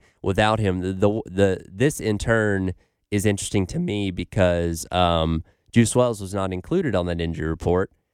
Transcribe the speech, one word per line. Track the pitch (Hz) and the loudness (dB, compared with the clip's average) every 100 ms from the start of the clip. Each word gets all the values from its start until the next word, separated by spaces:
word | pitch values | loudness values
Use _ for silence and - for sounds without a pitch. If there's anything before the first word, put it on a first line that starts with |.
| _ _ | _ _
without | 95 98 107 110 | -2 2 2 2
him. | 101 92 | 0 0
The, | 92 | -2
the, | 95 104 110 - | 0 0 0 -4
the, | 92 98 92 - | 2 2 0 -6
this, | 95 139 - | 0 0 0
in | 110 104 | -4 -2
turn, | - 113 107 98 92 - _ _ - | 0 2 2 0 -2 -6 _ _ -6
is | 104 104 | 0 0
interesting | 101 - 104 92 | 0 -2 -2 -2
to | 165 | -4
me | 175 104 98 | -4 -2 -4
because, | 92 90 104 90 87 85 80 - | -6 -4 2 2 2 0 -4 -4
um, | 90 87 85 80 80 - _ _ | 0 2 2 2 0 -4 _ _
Juice | 120 113 123 | 2 4 4
Wells | 123 101 | 2 0
was | 95 | -6
not | 98 95 | -4 -4
included | 92 - 175 160 98 | -4 -2 -2 0 0
on | 87 | 0
that | 85 | -2
injury | 82 80 78 | -4 -4 -4
report, | 80 90 90 98 _ _ | -2 0 0 0 _ _